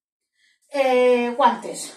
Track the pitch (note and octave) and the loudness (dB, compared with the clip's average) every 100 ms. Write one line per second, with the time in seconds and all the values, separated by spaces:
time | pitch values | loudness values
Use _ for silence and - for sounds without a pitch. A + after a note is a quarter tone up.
0 | _ _ _ _ _ _ _ C#4+ C4 B3+ | _ _ _ _ _ _ _ -2 0 2
1 | B3 B3 A#3+ A#3+ A#3+ A3+ - - - | 4 2 0 0 0 0 -8 -14 -14